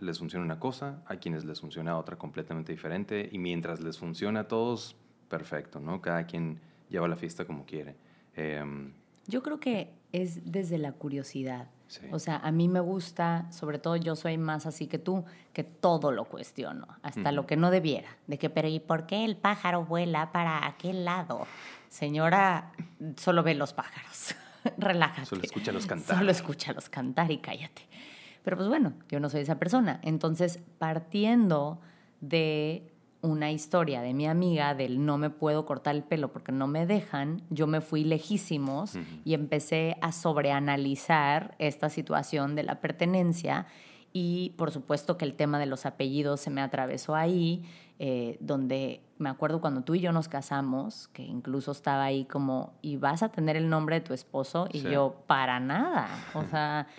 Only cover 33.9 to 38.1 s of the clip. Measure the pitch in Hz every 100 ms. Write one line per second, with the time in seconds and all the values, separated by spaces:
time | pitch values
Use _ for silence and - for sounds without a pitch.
33.9 | 127 123 135 151 165 180 160 143 139 127
34.9 | 127 147 147 151 147 156 151 156 135 147
35.9 | 147 143 156 135 127 - 131 135 151 170
36.9 | 208 - 139 139 165 - 156 156 156 156
37.9 | 156 151